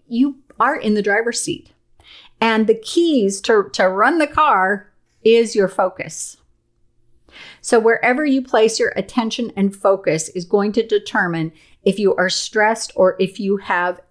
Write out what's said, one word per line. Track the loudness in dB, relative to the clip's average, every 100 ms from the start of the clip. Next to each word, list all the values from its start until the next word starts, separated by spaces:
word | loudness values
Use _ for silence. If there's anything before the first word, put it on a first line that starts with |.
| -6
you | 0 0 -2 _ -2
are | 0 0
in | 0
the | 0
driver's | 0 0 -2 -4
seat. | -6 -8 -12 _ _ _ -20 -20 -16 -4
And | 0 2 2
the |
keys | 0 0 0 2 2 0 -2
to, | 0 2 2
to | 0 0
run | 2 2 2
the | 0
car | 0 2 2 2 -2 -8 _ _ _
is | 4 4 4 0
your | 0
focus. | 0 -2 -4 -14 -12 -14 -16 _ _ _ _ _ _ _ _ _ -20 -20 -14
So | 0 2
wherever | 4 2 0 0
you | 0 -2
place | 0 2 2 2
your | -4 -4
attention | -6 -4 -4 -4 -8 -2
and | -2
focus | 0 0 0 0 -2 -4
is | -10
going | -2 -2 0
to | -2 0
determine | -2 -2 -4 -2 -2 -6 -8 _ _
if | -2 0
you | 0 0
are | -2
stressed | -4 -6 0 0 0 -6
or | 0 0 2
if | -4 -4
you | -4 -4
have | -2 -2 -2 -6 -8